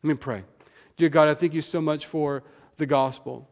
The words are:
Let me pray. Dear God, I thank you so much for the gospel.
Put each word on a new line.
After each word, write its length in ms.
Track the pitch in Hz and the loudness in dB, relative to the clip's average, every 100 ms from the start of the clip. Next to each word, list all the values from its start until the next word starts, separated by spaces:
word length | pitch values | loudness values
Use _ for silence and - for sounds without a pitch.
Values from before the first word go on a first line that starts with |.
Let 80 | 151 | -2
me 60 | 143 | -2
pray. 280 | - 110 95 _ - _ _ _ | -2 -8 -8 _ -20 _ _ _
Dear 140 | 160 | 2
God, 180 | 151 151 | 6 4
I 60 | |
thank 200 | 151 175 | 4 0
you 80 | 160 | -2
so 200 | 151 170 | -6 -4
much 240 | 160 151 - | -2 -4 -4
for 380 | 160 147 139 - _ _ _ | -4 -2 -4 -10 _ _ _
the 80 | 151 | 0
gospel. 640 | 143 135 127 - 123 135 | 2 0 -4 -12 -14 -16